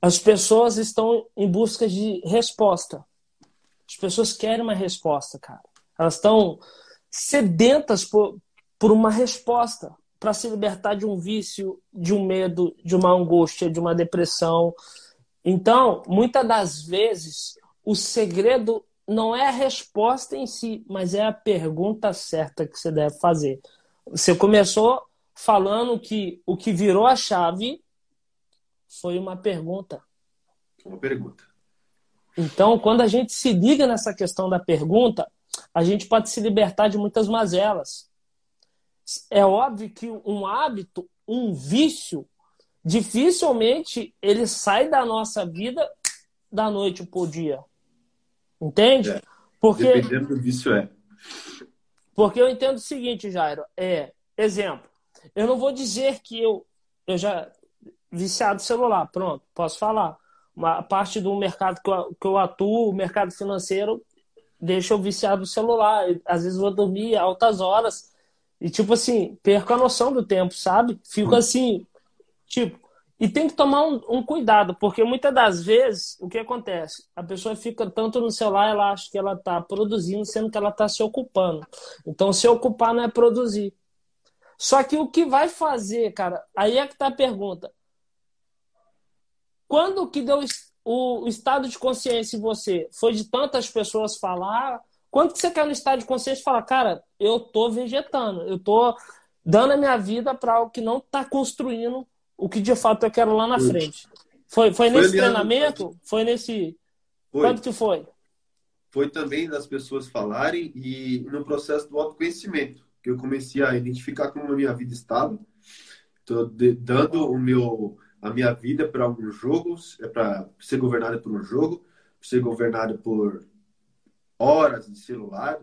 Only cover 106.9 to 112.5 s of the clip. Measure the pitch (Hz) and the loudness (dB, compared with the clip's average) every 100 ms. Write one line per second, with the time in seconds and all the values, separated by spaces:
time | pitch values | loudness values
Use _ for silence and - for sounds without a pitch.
106.9 | _ _ _ _ 139 233 233 254 - 220 | _ _ _ _ 0 2 0 -6 -4 -2
107.9 | 170 - _ _ _ _ _ _ _ _ | -2 -6 _ _ _ _ _ _ _ _
108.9 | 139 143 160 143 151 165 143 135 135 - | -4 -4 -4 -6 -6 -6 -8 -8 -10 -8
109.9 | 139 127 117 104 120 151 170 165 143 131 | -10 -8 -8 -6 -4 -4 -4 -8 -12 -12
110.9 | 131 131 123 135 147 143 147 - 147 147 | -8 -6 -6 -6 -10 -6 -6 -4 -6 -4
111.9 | 147 156 - 339 330 208 | -6 -6 -6 -6 -6 -8